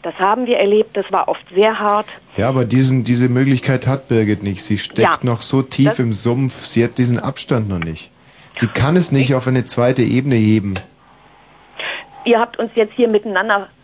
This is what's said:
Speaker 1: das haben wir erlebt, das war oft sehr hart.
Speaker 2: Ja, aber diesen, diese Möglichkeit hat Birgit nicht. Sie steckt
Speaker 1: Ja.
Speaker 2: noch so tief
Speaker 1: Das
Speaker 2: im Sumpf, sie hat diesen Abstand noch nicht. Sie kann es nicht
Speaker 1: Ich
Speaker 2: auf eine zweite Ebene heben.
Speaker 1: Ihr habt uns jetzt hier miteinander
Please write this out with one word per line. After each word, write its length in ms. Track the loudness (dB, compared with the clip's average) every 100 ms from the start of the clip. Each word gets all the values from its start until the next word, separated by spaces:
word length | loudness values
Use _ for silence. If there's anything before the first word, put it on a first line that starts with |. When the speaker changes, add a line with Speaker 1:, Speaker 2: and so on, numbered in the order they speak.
Speaker 1:
das 120 | -12 -2
haben 280 | 0 0 0
wir 120 | 0
erlebt, 380 | 2 2 0 -4
das 140 | -2
war 160 | -2 -2
oft 160 | -6 -4
sehr 240 | 0 2 2
hart. 280 | 0 -2 -4 -16 _ -4
Speaker 2:
Ja, 120 | 0
aber 160 | 0
diesen, 400 | 2 2 2 2
diese 240 | 0 2 2
Möglichkeit 580 | 2 2 2 0 -2 0
hat 220 | -4 0
Birgit 340 | 0 2 0
nicht. 200 | -2 -6
Sie 120 | -4 -4
steckt 460 | -2 0 2 2
Speaker 1:
Ja. 80 | -2
Speaker 2:
noch 120 | -2
so 200 | 0 -2
tief 280 | -2 2 2
Speaker 1:
Das 80 | 2
Speaker 2:
im 120 | -2
Sumpf, 400 | -2 -2 0 -2 -4
sie 180 | -2 0
hat 160 | 0 0
diesen 220 | 0 0
Abstand 480 | -2 -6 -2 -2 -2
noch 100 | -4
nicht. 320 | -6 -8 -14 _ -20 -20 -16
Sie 140 | -6 -4
kann 300 | 0 2 2
es 160 | 2
nicht 180 | 0 2
Speaker 1:
Ich 40 | 0
Speaker 2:
auf 100 | 2
eine 180 | 0
zweite 380 | 0 0 2 2
Ebene 320 | 2 0 2
heben. 400 | 2 4 2 0 -8 -10 _ _ -20 -20 _ _ -20 -20 -14 -12 -12 -16 -8
Speaker 1:
Ihr 140 | 0 2
habt 200 | 0 -4
uns 120 | -4
jetzt 180 | -2 -2
hier 140 | 0 2
miteinander 580 | 2 0 -4 0 -2 -4 _